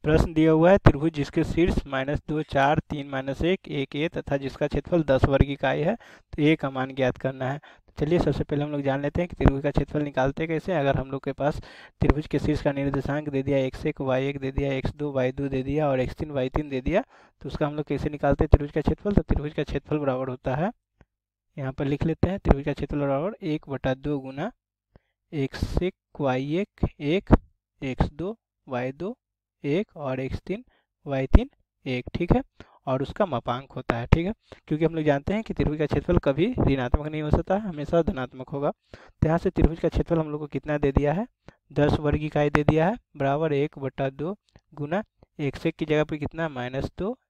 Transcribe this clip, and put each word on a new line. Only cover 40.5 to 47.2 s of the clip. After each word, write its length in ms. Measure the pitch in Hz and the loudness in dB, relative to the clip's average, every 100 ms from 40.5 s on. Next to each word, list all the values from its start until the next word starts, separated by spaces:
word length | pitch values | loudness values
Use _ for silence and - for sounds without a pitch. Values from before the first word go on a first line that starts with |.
| 139 156 147 | -6 -4 0
दे 140 | 143 | 2
दिया 220 | 139 143 | 2 2
है, 120 | 165 240 _ - _ _ | 0 -4 _ -20 _ _
दस 260 | - 143 - | 0 2 2
वर्ग 240 | 147 147 | 0 -2
इकाई 260 | 151 147 147 | -2 0 2
दे 140 | 151 | 4
दिया 240 | 147 156 165 | 4 4 2
है, 80 | 240 _ 147 | -2 _ -4
बराबर 360 | 139 143 160 | -2 0 0
एक 260 | 143 151 - | 0 -2 -4
बटा 300 | 135 - 139 | -8 -4 -4
दो 240 | 135 156 208 _ - _ | -4 -8 -8 _ -20 _
गुना 300 | 151 147 185 - _ _ - | -10 -4 -4 -4 _ _ -6
एक्स 260 | 143 - 165 | -6 -2 -6
एक 100 | - | -4
की 100 | 156 | 0
जगह 180 | 151 | 0
पे 140 | 151 156 | 0 -4
कितना, 300 | 143 160 165 | -8 -6 -6
माइनस 400 | 127 123 135 131 - | -6 -6 -6 -6 -6
दो 200 | 185 254 | -6 -6